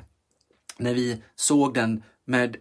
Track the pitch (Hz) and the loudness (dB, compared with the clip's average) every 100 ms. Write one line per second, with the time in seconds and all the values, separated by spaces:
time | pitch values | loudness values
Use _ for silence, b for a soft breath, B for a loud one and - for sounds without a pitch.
0 | - _ _ _ _ _ _ - 120 123 | -12 _ _ _ _ _ _ -6 -4 -2
1 | 120 113 B B - 147 139 127 113 110 | -2 -4 B B 2 4 4 2 0 -2
2 | b b - 127 120 - | b b -2 0 0 -4